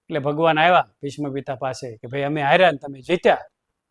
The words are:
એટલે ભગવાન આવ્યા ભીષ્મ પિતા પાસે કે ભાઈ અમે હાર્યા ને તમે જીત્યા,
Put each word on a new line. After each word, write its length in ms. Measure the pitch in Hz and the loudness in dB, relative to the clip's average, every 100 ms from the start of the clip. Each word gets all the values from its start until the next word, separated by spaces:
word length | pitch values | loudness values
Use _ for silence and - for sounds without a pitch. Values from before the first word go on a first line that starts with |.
| - | -10
એટલે 100 | 156 | -6
ભગવાન 380 | 143 147 165 156 | -4 0 2 4
આવ્યા 300 | 170 175 135 _ | 4 4 2 _
ભીષ્મ 280 | 143 139 147 | -12 -8 -8
પિતા 220 | 135 131 127 | -8 -8 -8
પાસે 320 | 135 131 131 110 | -8 -8 -12 -14
કે 100 | 120 | -10
ભાઈ 160 | 139 | -6
અમે 180 | 139 151 | -4 -2
હાર્યા 300 | 160 175 180 | 2 4 4
ને 60 | 143 | 2
તમે 240 | 147 135 | -6 -12
જીત્યા, 420 | 127 180 226 143 - _ _ _ _ | -4 0 2 2 -2 _ _ _ _